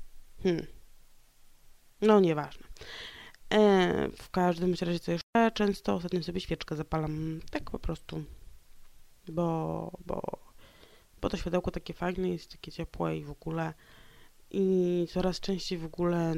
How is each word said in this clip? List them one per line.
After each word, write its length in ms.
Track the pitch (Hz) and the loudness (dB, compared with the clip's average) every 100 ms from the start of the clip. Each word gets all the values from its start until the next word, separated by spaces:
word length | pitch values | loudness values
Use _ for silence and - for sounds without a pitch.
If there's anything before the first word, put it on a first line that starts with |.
| - - - - | -10 -12 -16 -2
hmm. 240 | 190 165 160 - - - - - - - - - - - - - | 2 2 -2 -12 -20 -20 -20 -20 -20 -20 -20 -20 -20 -20 -20 2
No 200 | 214 214 | 8 8
nieważne. 460 | 180 147 143 - - - - - - - - - - | 8 4 -2 -10 -14 -14 -14 -14 -14 -16 -20 -18 2
E, 580 | 208 208 190 175 - 69 | 6 8 8 6 4 0
w 220 | - - | -4 -4
każdym 440 | - 180 170 180 175 | 2 2 4 0 0
razie, 200 | 170 175 | 0 -2
co 120 | - | -2
jeszcze? 380 | 170 - - 226 | -4 0 4 4
Często 400 | 220 208 196 - | 4 0 2 -2
ostatnio 280 | 196 170 180 | -2 -2 -2
sobie 180 | 165 180 | -2 -6
świeczkę 360 | - 160 - 151 | -4 -6 -4 -6
zapalam, 640 | 156 160 156 156 160 160 - | -2 -2 -2 -2 -4 -6 -8
tak 200 | 302 - | -8 -6
po 80 | - | -4
prostu, 460 | - 160 - 160 151 - - - - - - - - - - | -4 -4 -6 -8 -8 -14 -18 -20 -18 -18 -18 -20 -20 -18 -8
bo, 640 | 160 170 165 160 165 - - - | -2 0 0 -2 -4 -6 -10 -8
bo, 160 | - - - - - - - - - _ - | -6 -6 -10 -14 -20 -20 -20 -20 -20 _ -6
bo 80 | - | -4
to 80 | 185 | -2
światełko 340 | 175 180 175 | 0 0 -2
takie 240 | 175 - | -6 -10
fajne, 340 | 165 175 185 185 | -6 -4 -2 -2
jest 240 | 170 - | -4 -8
takie 200 | - - | -18 -16
ciepłe 440 | - 165 - 170 160 | -10 -10 -4 -2 -2
i 80 | |
w 60 | 147 | -8
ogóle. 440 | 139 160 160 160 160 - - - - - - - | -10 -6 -4 -4 -8 -18 -20 -20 -20 -20 -20 -6
I 560 | - 190 185 180 175 170 | 0 4 4 4 2 0
coraz 300 | 185 185 175 | 0 0 0
częściej 380 | - 190 - 175 | -2 -4 -2 -4
w 60 | |
ogóle 500 | 160 - 175 175 165 | -6 0 2 2 2